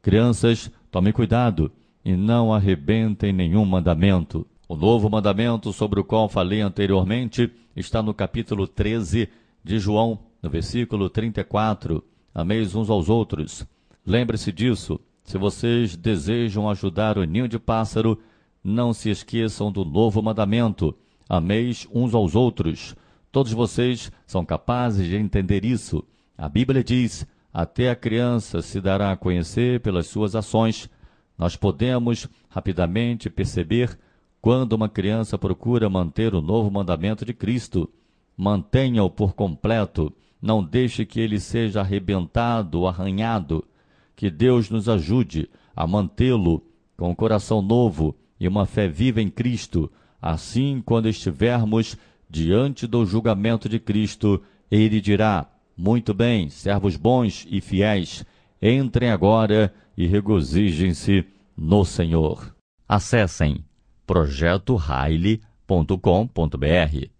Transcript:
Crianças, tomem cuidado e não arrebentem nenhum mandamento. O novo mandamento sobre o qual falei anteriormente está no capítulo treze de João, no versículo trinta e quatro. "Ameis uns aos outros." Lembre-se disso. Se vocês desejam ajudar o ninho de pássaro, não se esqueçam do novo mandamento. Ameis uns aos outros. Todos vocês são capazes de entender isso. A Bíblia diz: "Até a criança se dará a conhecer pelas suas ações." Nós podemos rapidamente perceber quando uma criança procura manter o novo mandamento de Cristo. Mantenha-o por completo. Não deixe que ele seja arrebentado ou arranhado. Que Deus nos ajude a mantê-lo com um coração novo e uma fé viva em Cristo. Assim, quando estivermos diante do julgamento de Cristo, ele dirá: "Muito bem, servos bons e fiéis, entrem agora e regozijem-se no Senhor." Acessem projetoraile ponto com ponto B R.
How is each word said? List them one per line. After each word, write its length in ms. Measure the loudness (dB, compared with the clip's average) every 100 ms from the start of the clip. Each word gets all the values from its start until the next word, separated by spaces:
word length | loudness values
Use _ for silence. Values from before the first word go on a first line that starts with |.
Crianças, 680 | 4 4 4 4 2 2 -4 -18 _
tomem 220 | 0 2
cuidado 600 | 2 2 2 2 0 -2 _ _ _
e 100 | -2
não 380 | 0 2 2 4
arrebentem 800 | 2 2 0 0 0 0 0 0
nenhum 320 | 0 2 2
mandamento. 800 | 2 2 2 4 4 4 0 -6 -8 _ _
O 80 | 0
novo 320 | 4 4 2
mandamento 640 | 2 2 2 0 -2 -4
sobre 260 | -4 -2 0
o 60 |
qual 240 | 0 0 0
falei 320 | 0 0 0
anteriormente 920 | -2 0 2 2 2 -2 -4 -2 -2 -4 _
está 280 | -12 -4 -2
no 100 | -2
capítulo 560 | -4 -4 -4 -6 -4 -4
treze 600 | -2 -2 -2 0 -2 -2 _ _ _
de 140 | -4 -2
João, 400 | 0 2 0 -2 -12 _
no 80 | -6
versículo 580 | -4 -4 -4 -2 -2 -2
trinta 320 | -2 -4 -4
e 40 |
quatro. 600 | -4 -2 -2 -2 -4 -6 -6 _ _
"Ameis 400 | -6 -2 -2 -2
uns 160 | -4 0
aos 180 | 0 2
outros." 580 | 0 0 -4 -8 -10 -16 _ _ _ 0
Lembre-se 460 | 0 0 -2 -4
disso. 480 | -2 -2 0 -4 -8 _ _
Se 160 | -10 -2
vocês 580 | -2 -2 0 0 0 -2
desejam 720 | -2 -2 -2 -2 -2 -2 -2
ajudar 480 | -2 -4 -2 0 0
o 80 |
ninho 240 | 0 -2 -2
de 100 | -4
pássaro, 600 | -2 -2 0 0 0 0 _ _ _ _
não 300 | -4 -2 0
se 160 | -2 -2
esqueçam 640 | -4 -4 -4 -4 -4 -4
do 120 | -4
novo 380 | -2 2 2 2
mandamento. 720 | -2 0 0 2 0 0 -2 -4 _ _ _
Ameis 600 | -2 2 0 0 -4 -4
uns 220 | -2 2
aos 200 | 2 4
outros. 600 | 4 2 2 -4 -4 -12 -20 _ _ _
Todos 200 | -2 0
vocês 600 | 0 0 0 -2 -2 -8 -18 _
são 180 | -6
capazes 600 | -4 -4 -2 -2 0 0 0
de 100 | -2
entender 480 | 0 -2 0 0
isso. 400 | 0 -2 -4 -8 -8 _ _ -12
A 120 | -4
Bíblia 360 | -2 2 0
diz: 420 | 2 0 0 -4 -14 _ _
"Até 380 | -6 -4 0 -2
a 60 | 0
criança 640 | -2 0 0 -2 -2 -8
se 200 | -6 -4
dará 320 | -2 0 0
a 40 | -2
conhecer 640 | -2 -2 -2 -2 0 0
pelas 260 | 0 -2 -2
suas 280 | -2 -2
ações." 560 | -2 0 0 0 -2 -12 _ -20 _ _ -4
Nós 180 | -4 0
podemos 720 | -2 0 -2 0 -2 -4 -8 _ _
rapidamente 840 | -8 -4 -2 0 0 -2 -4 -6
perceber 680 | -4 -4 -4 -2 0 0 -6 _ _ _ _
quando 320 | 2 2 2
uma 160 | 0 -2
criança 480 | -2 -2 -2 -2 -4
procura 500 | -4 -2 0 0 2
manter 460 | 0 -2 -2 0
o 80 | 0
novo 280 | 0 0 0
mandamento 540 | -2 -2 -2 -2 -4
de 80 | -8
Cristo. 580 | -6 -4 -4 -2 -4 -4 _ _ _ _ -4
Mantenha-o 720 | 0 0 0 0 2 2 0
por 240 | 0 -2
completo. 800 | 0 -4 -2 -2 0 0 -2 -4 -6 _ _
Não 220 | -2 0
deixe 440 | 0 0 0 -2 -6
que 120 | -2
ele 220 | -2 -2
seja 400 | -2 -2 -2 -2
arrebentado 1000 | -2 -2 -2 -2 -2 -2 0 -2 -2 -2
ou 60 | -2
arranhado. 800 | -2 -4 -2 -2 -2 -2 -6 -6 _ _ _ _
Que 160 | -6 -4
Deus 380 | 2 4 4 2
nos 200 | -2 0
ajude 600 | 0 2 0 0 -4 -6 _ _
a 120 | -6 -2
mantê-lo 760 | 0 -2 0 2 2 2 0 _ _ _ -6
com 140 | -6
um 40 |
coração 480 | -2 0 0 2 0
novo 520 | 2 2 2 2 -2 -2 _ _
e 80 | -2
uma 200 | 0 0
fé 200 | 0 -2
viva 340 | 0 0 2
em 80 | -2
Cristo. 600 | -2 -4 -4 -4 -4 -4 _ _ _
Assim, 600 | -6 -4 -4 -2 -2 -4
quando 240 | 0 0 0
estivermos 880 | -2 -6 0 0 2 2 0 0 -8 _ _ _
diante 580 | -2 2 2 2 -4 -2
do 180 | 0 0
julgamento 600 | 0 0 0 0 -2 -2
de 100 | -4
Cristo, 640 | -2 -2 -2 0 0 0 -2 _ _
ele 300 | 4 4 2
dirá: 460 | 2 2 2 0 -4 _ _ -4
"Muito 360 | 0 2 0
bem, 380 | 0 2 2 -2
servos 460 | -6 -2 0 0 2
bons 500 | 2 4 2 -4 -6
e 100 | -6
fiéis, 640 | -2 0 2 0 -4 -10 -16 _ _ _
entrem 500 | 2 2 0 0 0
agora 600 | 2 4 4 4 2 2 -2 _ -2
e 100 | 2
regozijem-se 1160 | 2 2 0 2 2 2 2 0 0 2 2 0 _ _ -8
no 280 | 2 4
Senhor." 680 | 4 0 0 2 0 -4 -12 -20 _ _ -2
Acessem 800 | -2 2 2 2 0 -2 -2 -10 _ _ _ 0
projetoraile 1300 | 2 2 2 0 0 0 -2 0 -2 0 0 0 -2 -6 _ -2
ponto 320 | 0 0 0
com 280 | 2 2 0
ponto 320 | -2 -2 0
B 100 | 2
R. 420 | 2 2 -2 -8